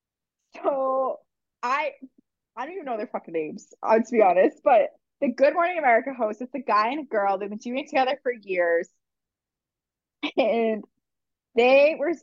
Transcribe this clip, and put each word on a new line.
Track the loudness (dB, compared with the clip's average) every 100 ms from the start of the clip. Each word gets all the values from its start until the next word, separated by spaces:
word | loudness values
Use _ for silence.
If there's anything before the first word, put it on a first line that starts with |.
| _ _ _ _ _ -6
So, | -4 -2 -2 -2 -2 -6 _ _ _ _
I, | -4 -2 -4 -8 -20 _ _ _ _ -14
I | -12
don't |
even | -10 -8
know | -8
their | -6
fucking | -10 -8
names, | -6 -6 -10 -18 -10
uh, | 2 2
to | 2
be | 4
honest, | 4 6 4 2
but | 2 4 2 -4 _ _
the | -4
Good | 2 2
Morning | 4 0 0
America | 2 2 0
host, | -4 -6 -6
it's | -10 -10
a |
guy | -2 0 0
and | -4
a |
girl. | -4 -2 0 -2
They've | -4
been | -10
doing | -8 -8
it | -4
together | -2 0 -2
for | -6
years. | -8 -6 -2 0 0 -2 _ _ _ _ _ _ _ _ _ _ _ _ _ -6 -2
And | 0 0 -2 -4 -10 _ _ _ _ _ _ 0
they | 4 6 4 2
were | -4 -6